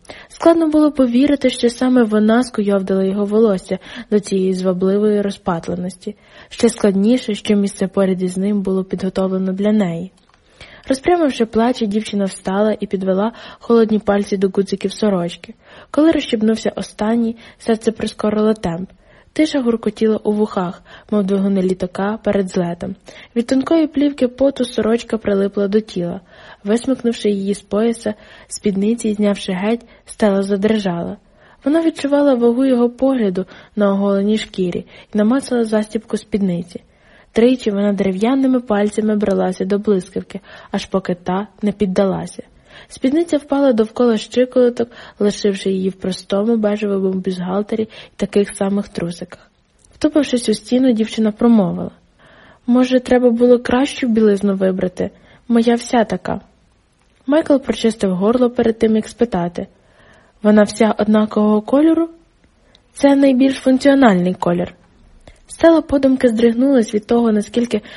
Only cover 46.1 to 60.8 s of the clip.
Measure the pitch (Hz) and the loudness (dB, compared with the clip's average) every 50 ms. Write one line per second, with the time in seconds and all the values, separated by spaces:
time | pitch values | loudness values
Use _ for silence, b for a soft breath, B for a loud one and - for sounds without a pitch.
46.1 | 185 - - - 196 196 208 233 233 220 208 208 208 208 214 202 196 190 190 190 | -6 -8 -6 -4 -4 -2 0 0 0 0 0 0 -2 -2 -2 -2 -2 -2 -2 -2
47.1 | 190 190 185 196 185 180 180 185 185 202 208 - 226 220 220 - - - - - | -2 -4 -4 -4 -6 -6 -4 -4 -4 -4 -4 -4 -4 -6 -6 -6 -10 -16 -20 -20
48.1 | _ - 202 - - 208 202 - - - 202 196 202 202 208 - - - 175 170 | _ -8 -6 -2 0 0 0 0 -2 -4 -4 -2 -2 -4 -4 -6 -8 -8 -8 -8
49.1 | 175 - 180 - - - _ _ _ _ _ _ _ _ _ _ _ - - 302 | -8 -10 -14 -18 -18 -20 _ _ _ _ _ _ _ _ _ _ _ -2 -2 0
50.1 | - 311 269 - 254 240 - 220 214 - - - 247 254 262 262 226 214 220 220 | 2 0 0 0 -2 -2 0 -2 -2 -2 -2 -2 0 2 2 2 2 2 0 -2
51.1 | - - 214 214 208 - 233 240 233 214 185 170 175 180 - - - _ _ _ | -2 -2 -2 -2 0 2 2 4 4 4 2 0 -2 -6 -8 -10 -12 _ _ _
52.1 | _ b b b b b b b b b b 240 240 254 254 254 254 254 247 - | _ b b b b b b b b b b 0 2 2 2 4 2 0 2 2
53.1 | 254 247 247 247 233 233 247 247 247 240 240 - 247 254 277 - - - 269 240 | 2 4 4 2 2 4 4 4 4 4 2 0 0 0 0 -2 -4 -4 -2 0
54.1 | 214 226 220 208 202 196 202 202 190 190 190 190 185 185 185 180 - - 185 - | 2 4 4 4 4 2 0 -2 0 0 0 0 0 0 -4 -4 -4 -4 -6 -6
55.1 | - b b b b b b b 233 233 226 240 233 233 - - 262 233 208 - | -8 b b b b b b b 2 2 4 2 2 0 0 0 0 0 0 0
56.1 | 190 180 - - - 202 - _ _ _ _ _ _ _ _ _ _ _ _ _ | -2 -6 -6 -6 -8 -8 -10 _ _ _ _ _ _ _ _ _ _ _ _ _
57.1 | _ _ _ 262 285 320 320 - 285 269 - - 214 - - 226 214 - 208 190 | _ _ _ 0 0 2 2 2 2 2 2 -2 -4 0 0 -2 0 0 -2 -2
58.1 | 185 180 196 214 240 247 247 240 240 - 226 226 226 - 226 220 220 214 214 - | 0 0 0 2 2 2 2 0 2 0 0 0 0 0 0 2 2 0 -2 -4
59.1 | - - 240 233 - 175 170 175 - - 190 - b b b b b b b b | -4 -2 -2 -2 -2 -2 -4 -4 -6 -8 -12 -12 b b b b b b b b
60.1 | b b b b b b b 214 214 214 208 208 - - | b b b b b b b 4 4 4 4 2 2 0